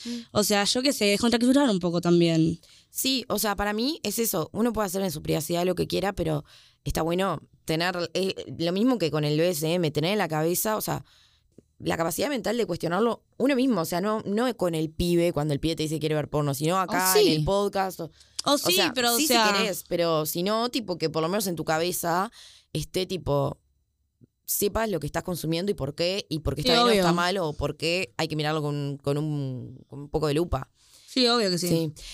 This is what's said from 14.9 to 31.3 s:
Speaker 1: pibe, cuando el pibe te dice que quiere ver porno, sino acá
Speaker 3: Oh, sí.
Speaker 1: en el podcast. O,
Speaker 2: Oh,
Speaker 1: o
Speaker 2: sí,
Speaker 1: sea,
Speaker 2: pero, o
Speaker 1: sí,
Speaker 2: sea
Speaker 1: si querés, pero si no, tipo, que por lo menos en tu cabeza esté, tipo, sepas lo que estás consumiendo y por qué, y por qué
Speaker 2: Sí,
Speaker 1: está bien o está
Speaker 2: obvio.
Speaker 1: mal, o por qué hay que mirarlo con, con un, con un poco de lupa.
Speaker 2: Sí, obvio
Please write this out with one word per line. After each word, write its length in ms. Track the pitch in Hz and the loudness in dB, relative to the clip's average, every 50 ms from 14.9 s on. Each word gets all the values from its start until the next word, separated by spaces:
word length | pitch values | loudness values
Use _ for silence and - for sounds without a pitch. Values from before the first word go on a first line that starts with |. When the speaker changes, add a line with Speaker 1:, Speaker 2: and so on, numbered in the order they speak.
Speaker 1:
pibe, 420 | 160 - 175 175 175 170 170 175 170 | -2 -2 0 2 4 4 4 2 2
cuando 220 | 143 147 156 143 | 0 -2 0 -2
el 60 | 135 | 0
pibe 160 | - 160 165 | 0 -2 -2
te 80 | 156 156 | -2 -2
dice 100 | 151 160 | -4 -4
que 40 | 151 | -2
quiere 140 | 151 156 156 | -2 -2 -2
ver 120 | 151 143 - | -2 -4 -2
porno, 240 | - 151 147 143 131 | -2 0 0 0 -2
sino 260 | 131 151 160 180 190 | 0 0 0 0 0
acá 340 | 185 170 208 175 185 185 190 | 0 0 0 0 2 4 4
Speaker 3:
Oh, 40 | 427 | 6
sí. 80 | 415 - | 6 6
Speaker 1:
en 40 | 160 156 | 4 2
el 60 | 151 | 2
podcast. 560 | 165 196 202 202 196 - 196 190 190 185 - | 2 2 2 0 0 -2 -2 -4 -4 -4 -8
O, 100 | 165 156 - _ - _ _ - - | -12 -12 -12 _ -20 _ _ -6 0
Speaker 2:
Oh, 80 | - 285 | 0 0
Speaker 1:
o 40 | 285 | 2
Speaker 2:
sí, 140 | - - 359 | 2 2 2
Speaker 1:
sea, 200 | 381 381 - - | 2 2 0 0
Speaker 2:
pero, 180 | 262 240 240 233 | 0 0 0 2
o 20 | 240 | 2
Speaker 1:
sí, 80 | 302 | 2
Speaker 2:
sea 220 | - 247 233 220 208 | 2 4 4 4 4
Speaker 1:
si 40 | 202 196 226 | 4 2 2
querés, 220 | 208 175 - - | 0 -2 -4 -6
pero 380 | - 180 170 170 165 160 156 156 | -4 -2 0 2 2 2 0 0
si 180 | 156 - 170 175 | -2 -2 -2 -2
no, 280 | 202 214 226 233 240 | 0 0 0 -2 -2
tipo, 260 | - 277 214 180 175 156 | -4 -6 -4 -4 -6 -2
que 120 | 160 156 | -2 -2
por 100 | 147 160 160 | -2 0 -2
lo 60 | 165 | 0
menos 180 | 190 214 190 | -2 -2 -2
en 100 | 190 170 | -2 -4
tu 80 | 156 151 | -4 -2
cabeza 640 | - 160 156 170 180 170 - - 170 165 180 196 233 - - - - - - _ _ - | -2 0 0 0 -2 -2 -2 -2 0 0 0 -2 -4 -8 -16 -20 -20 -20 -20 _ _ -8
esté, 320 | 156 151 - - 185 185 | -8 -8 -4 -4 -4 -4
tipo, 520 | 160 185 170 - - 143 143 139 135 143 _ _ _ _ _ _ _ _ _ _ _ _ _ - _ _ _ _ | -2 -4 -8 -4 -2 0 0 0 -2 -4 _ _ _ _ _ _ _ _ _ _ _ _ _ -20 _ _ _ _
sepas 440 | - - - 202 202 202 214 226 220 | -6 -4 0 0 0 0 0 -2 0
lo 80 | 190 156 | -2 -4
que 60 | 143 | -4
estás 160 | 147 - 165 - | -4 -6 -6 -4
consumiendo 480 | - 180 156 - 156 165 165 185 202 | -4 -6 -4 -2 -2 -2 -2 0 -2
y 40 | 208 | -2
por 200 | - 135 139 143 | -2 -4 -8 -4
qué, 320 | - 170 175 190 202 - - | -2 -2 -2 0 -2 -4 -4
y 120 | 160 151 | -6 -4
por 160 | 156 147 135 | -2 -4 -4
qué 60 | - - | -2 2
Speaker 2:
Sí, 60 | 254 | 2
Speaker 1:
está 160 | 240 240 240 | 4 6 6
bien 40 | 240 | 6
o 20 | 220 | 6
está 180 | 196 180 170 | 4 4 4
Speaker 2:
obvio. 40 | 170 | 4
Speaker 1:
mal, 200 | 175 175 180 190 196 | 2 2 0 0 0
o 140 | 170 151 147 | -2 -2 -4
por 240 | - 143 143 143 | -2 -4 -4 -4
qué 360 | - 147 165 170 185 185 - _ | -2 -2 -2 -2 -2 -2 -6 _
hay 120 | - 160 160 | -6 -4 -4
que 80 | 156 | -2
mirarlo 260 | 156 151 151 156 143 143 | -2 -2 -2 -2 -2 -2
con, 360 | 147 147 147 143 143 143 139 - | -2 -4 -4 -4 -4 -6 -4 -2
con 140 | 143 143 143 | -2 0 0
un, 680 | 156 151 147 147 139 131 127 123 - - 127 131 - _ | 0 -2 -2 -2 -4 -4 -6 -8 -10 -12 -16 -18 -20 _
con 120 | 135 139 | -16 -16
un 80 | 143 147 | -14 -6
poco 180 | - 160 151 | -4 -2 0
de 80 | 151 139 | 0 0
lupa. 360 | 151 175 175 - 131 135 _ _ _ _ _ - - - | 0 0 0 -2 -6 -6 _ _ _ _ _ -20 -20 -20
Speaker 2:
Sí, 200 | - - 262 247 | -6 -2 0 2
obvio 220 | 233 | 2